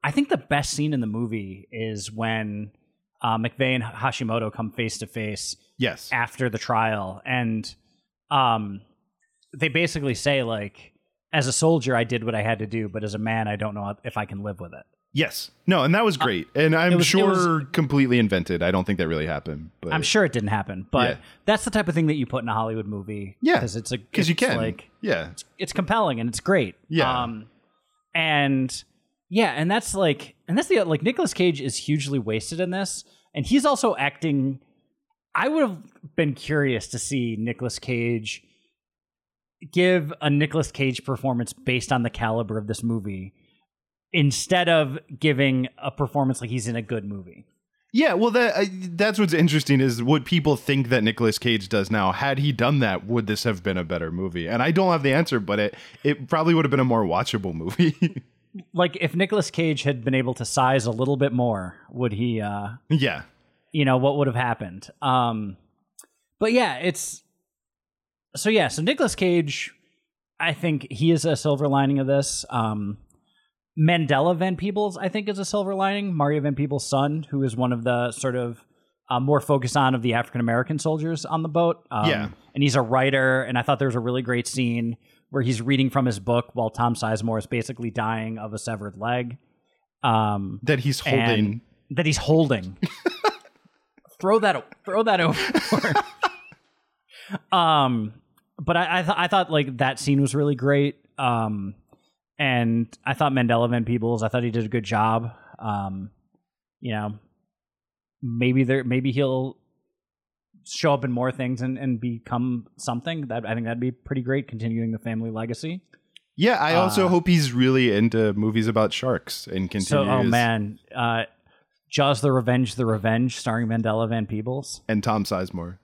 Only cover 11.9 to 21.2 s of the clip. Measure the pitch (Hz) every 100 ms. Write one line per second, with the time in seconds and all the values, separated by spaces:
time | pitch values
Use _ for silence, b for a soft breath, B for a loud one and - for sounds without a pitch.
11.9 | 123 113 120 110 110 107 110 107 113 107
12.9 | 101 104 104 110 113 107 104 107 104 101
13.9 | 104 - 110 104 101 104 95 87 80 -
14.9 | _ _ 139 156 - - _ - 180 135
15.9 | 185 226 147 135 95 80 - 156 160 175
16.9 | 175 170 190 196 185 175 160 135 - 147
17.9 | 143 135 123 110 95 87 87 85 92 92
18.9 | 95 85 80 78 73 76 73 80 _ 82
19.9 | 160 156 214 180 120 104 107 98 92 92
20.9 | 135 123 -